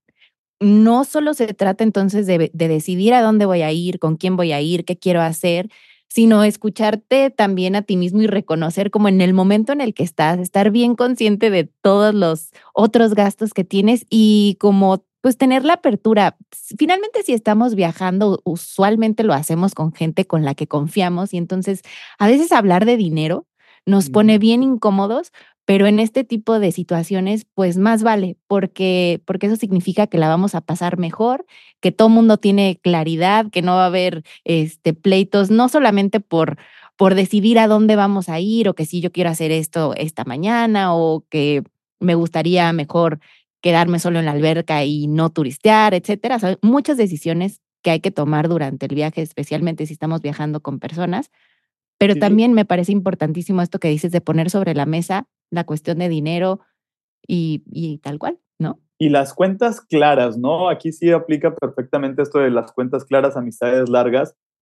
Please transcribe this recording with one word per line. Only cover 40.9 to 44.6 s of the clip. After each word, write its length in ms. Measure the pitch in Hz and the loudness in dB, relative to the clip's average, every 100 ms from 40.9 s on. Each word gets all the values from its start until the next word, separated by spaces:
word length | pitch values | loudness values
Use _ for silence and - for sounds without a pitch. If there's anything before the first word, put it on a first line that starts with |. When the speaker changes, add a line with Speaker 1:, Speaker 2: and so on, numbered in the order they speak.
| 170 | 0
Speaker 1:
o 300 | 160 156 - | 0 -2 -4
que 340 | 156 147 143 - _ _ - | -4 -2 -2 -4 _ _ -6
me 160 | 180 170 | -2 0
gustaría 560 | 170 170 160 180 170 | 0 -2 -2 0 0
mejor 460 | 165 147 170 165 151 _ _ _ _ | -2 -4 -2 -2 -4 _ _ _ _
quedarme 380 | 170 170 170 170 | 0 2 2 0
solo 200 | 175 170 | -2 -2
en 60 | 160 | -2
la 60 | |
alberca 520 | 147 156 160 | -2 -2 -2